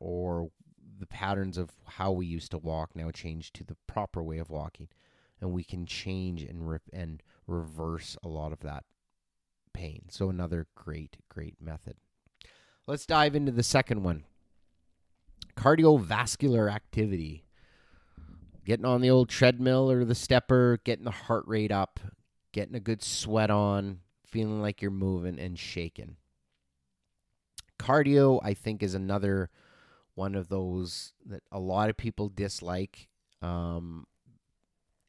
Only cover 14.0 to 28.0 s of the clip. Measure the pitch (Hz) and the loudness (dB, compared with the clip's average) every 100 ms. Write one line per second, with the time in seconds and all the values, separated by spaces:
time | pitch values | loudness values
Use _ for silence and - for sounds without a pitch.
14 | 92 80 - _ _ _ _ _ _ _ | 0 -2 -6 _ _ _ _ _ _ _
15 | _ _ _ - - - 123 160 160 147 | _ _ _ -20 -18 0 4 8 10 8
16 | 85 107 117 - 143 117 104 104 - - | 4 0 -2 0 2 4 2 0 -4 -2
17 | 107 92 78 78 _ _ _ _ _ _ | 0 -2 -6 -10 _ _ _ _ _ _
18 | _ - - - - - - 117 127 123 | _ -20 -20 -20 -20 -14 -4 0 2 4
19 | 127 127 123 - 127 123 127 131 131 127 | 8 8 6 6 6 6 4 4 4 4
20 | 117 123 - 127 - 127 123 120 - 113 | 2 0 4 2 6 6 6 4 0 -4
21 | 113 98 - 113 - 110 107 98 95 - | -4 -8 -2 -2 0 0 2 2 0 -4
22 | 98 - _ _ _ 104 98 117 101 110 | -12 -16 _ _ _ -8 -6 -6 -4 -4
23 | - - 107 110 107 104 101 101 98 92 | -4 -6 0 2 4 4 4 2 0 -6
24 | _ _ _ 113 107 107 104 - 101 98 | _ _ _ -4 -2 -2 -4 -2 -4 -2
25 | 95 92 90 76 90 87 - 90 82 - | 0 0 -4 -6 -8 -10 -10 -8 -8 -10
26 | - - _ _ _ _ _ _ _ _ | -16 -18 _ _ _ _ _ _ _ _
27 | _ _ _ _ _ - - - - 147 | _ _ _ _ _ -20 -20 -10 2 4